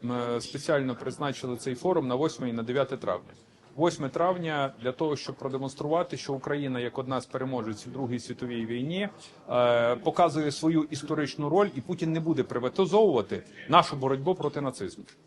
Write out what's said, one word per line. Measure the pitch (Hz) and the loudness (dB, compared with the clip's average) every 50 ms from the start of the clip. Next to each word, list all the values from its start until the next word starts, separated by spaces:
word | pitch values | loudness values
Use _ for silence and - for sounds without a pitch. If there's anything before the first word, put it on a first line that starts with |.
| - | -4
м, | 120 123 123 120 120 120 120 | -4 -2 -2 -2 -2 -2 -4
спеціально | 110 - - 139 143 - 160 143 135 131 123 | -4 -6 -10 -8 0 2 2 2 2 0 -4
призначили | - 135 131 123 - 151 143 131 - - 127 123 | -4 -6 -8 -6 -4 -4 -4 -4 -4 -6 -6 -6
цей | 117 - 135 127 | -6 -6 -6 -6
форум | 120 - 185 185 165 139 127 | -2 0 2 2 2 2 0
на | 123 | 0
восьме | 127 151 160 156 - 135 123 | 0 0 0 -2 -2 -6 -4
і | |
на | 117 117 | -4 -4
дев'яте | 113 117 123 143 135 131 139 | -4 -2 0 0 0 0 -2
травня. | 117 - 104 92 90 - - - - - _ - _ - - - | -4 -2 -2 -2 -2 -4 -12 -20 -20 -20 _ -20 _ -20 -18 -2
Восьме | 135 156 175 165 - 151 131 | 0 0 0 2 0 -6 -4
травня | - 160 165 180 185 180 170 160 156 147 139 135 - - | 0 0 2 2 2 0 -2 -2 0 0 -2 -2 -4 -4
для | 113 127 | -6 -6
того, | 127 - 165 156 147 | -2 -2 -2 -2 -2
щоб | 139 - - 127 | -4 -6 -10 -10
продемонструвати, | - - 135 131 131 135 135 131 - 143 147 156 170 175 170 - | -8 -8 -6 -4 -4 -6 -6 -6 -6 -2 0 0 0 0 -2 -6
що | 131 - - 139 | -8 -6 -6 -6
Україна, | 131 - 147 143 147 143 135 127 123 | -4 -2 -4 -4 -2 -2 -4 -2 -2
як | 120 120 - - | -4 -4 -4 -6
одна | 127 123 135 127 | -4 -2 -2 -4
з | 117 | -4
переможець | - - 131 127 131 131 123 110 110 110 104 - | -4 -6 -6 -4 -4 -4 -4 -4 -4 -6 -8 -10
у | 127 | -12
Другій | - 131 139 117 120 120 | -8 -6 -4 -4 -4 -6
світовій | - - 123 - 127 123 120 117 113 | -6 -8 -10 -8 -6 -6 -4 -4 -4
війні, | 110 120 120 127 151 170 190 208 202 - - - - - - - - | -4 -4 -4 -4 -4 -2 -4 -4 -6 -8 -14 -20 -20 -20 -20 -8 -2
е, | 123 123 123 120 120 120 117 117 123 | 2 4 6 6 6 6 6 4 2
показує | 120 - 165 156 - 175 165 135 160 151 147 | 2 0 0 4 6 4 4 4 2 0 0
свою | 139 - 156 160 160 156 151 151 | -2 2 2 4 4 4 2 2
історичну | 151 139 147 147 156 151 151 139 - - 151 143 | -4 -8 -4 -2 0 0 0 -2 -2 -4 -2 2
роль, | 151 196 208 202 - | 4 4 4 4 2
і | 135 | -6
Путін | 117 - 185 - 170 160 | -6 -6 -4 -2 0 0
не | 160 165 | 0 0
буде | 160 165 160 131 | 2 2 2 2
приватизовувати | 123 - 135 127 117 127 - - 190 170 175 214 226 202 147 117 101 - 107 92 - - - - - - | 2 0 0 -2 -2 -2 2 2 2 4 6 6 6 6 6 4 2 0 -4 -6 -6 -10 -18 -18 -2 6
нашу | 151 175 165 - - | 8 8 8 6 0
боротьбу | 135 131 135 135 135 135 170 185 | -2 0 0 0 2 2 0 0
проти | 180 147 147 143 147 | 0 -2 -4 -2 -2
нацизму. | 143 131 123 - 101 87 - - 98 - - _ _ | -4 -4 -4 -4 -8 -8 -8 -12 -18 -20 -20 _ _